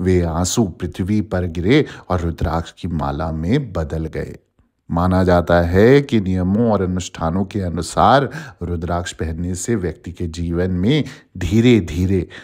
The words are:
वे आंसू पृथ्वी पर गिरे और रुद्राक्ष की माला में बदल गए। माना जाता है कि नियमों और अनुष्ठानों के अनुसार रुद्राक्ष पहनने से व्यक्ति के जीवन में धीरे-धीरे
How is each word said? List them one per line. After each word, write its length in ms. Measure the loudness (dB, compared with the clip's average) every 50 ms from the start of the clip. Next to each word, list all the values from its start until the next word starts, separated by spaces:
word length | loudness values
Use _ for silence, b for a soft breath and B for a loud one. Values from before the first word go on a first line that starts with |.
वे 200 | 0 2 2 2
आंसू 420 | 2 0 0 -2 -2 0 0 0 0
पृथ्वी 580 | 0 -2 -6 -10 -8 -6 -4 -2 0 0 0
पर 240 | -2 -2 -4 -4 -4
गिरे 400 | -4 -4 -2 2 2 4 2 2 B B B B B
और 120 | -4 -2
रुद्राक्ष 500 | -2 -4 -4 -4 -4 -2 -2 -4 -6 -8
की 160 | -12 -12 -8
माला 440 | -6 -4 -4 -4 -4 -4 -4 -6 -6
में 420 | -6 -4 -2 0 0 0 -2 -4 -6
बदल 320 | -6 -6 -4 -4 -6 -6
गए। 300 | -6 -6 -8 -10 -10 -12 -16 _ _ _ _ _ _ _ _ _ -4
माना 320 | -2 0 2 2 2 4 4
जाता 380 | 4 4 4 4 4 4 2
है 400 | 2 4 4 6 6 8 6 6
कि 200 | 4 2 0 0
नियमों 500 | 2 0 0 0 0 2 2 2 2 2
और 100 | 2 0
अनुष्ठानों 640 | 0 -2 -2 -4 -6 -8 -8 -4 -4 -2 0 -2 -2
के 140 | -4 -4 -6
अनुसार 680 | -4 -4 -4 -6 -6 -4 0 2 4 6 4 4 2 -2 B -10 -16 B B B
रुद्राक्ष 520 | -8 -6 -6 -4 -4 -4 -4 -4 -4 -6 -8
पहनने 420 | -8 -8 -6 -6 -6 -6 -6 -6
से 200 | -4 -4 -2 -2
व्यक्ति 360 | -2 -2 -4 -6 -8 -12 -14
के 160 | -10 -8 -8
जीवन 440 | -8 -6 -6 -4 -2 -2 0 0 0
में 320 | 0 0 0 2 2 0 -2 B B B B B -10
धीरे-धीरे 880 | -8 -4 0 2 4 6 6 6 4 4 0 -2 0 0 2 0 0 -2 -4 B B